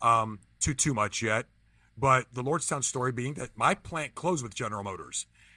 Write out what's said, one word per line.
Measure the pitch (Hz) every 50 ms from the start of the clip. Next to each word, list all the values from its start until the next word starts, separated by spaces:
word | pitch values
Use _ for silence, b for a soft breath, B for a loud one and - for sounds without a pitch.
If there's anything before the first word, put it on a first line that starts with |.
um, | 110 117 117 113 110 110 107 98 - _ _ _
too, | - 160 143
too | - - 156 131
much | 107 104 101 - -
yet. | 117 110 107 117 127 - _ _ _ _ _ _ _ _ _ -
But | 127 135 131 127 120 - 120
the | 127 123
Lordstown | 139 156 165 - - 160 139 120
story | - - 131 123 127
being | 123 120 123 135 147
that | 139 127 - -
my | 113 117 147 196
plant | - - - 170 160 147 135 -
closed | - - 175 185 151 120
with | 113 -
General | - 127 107 107 104 98
Motors. | 98 92 85 78 - - - - - b b b b b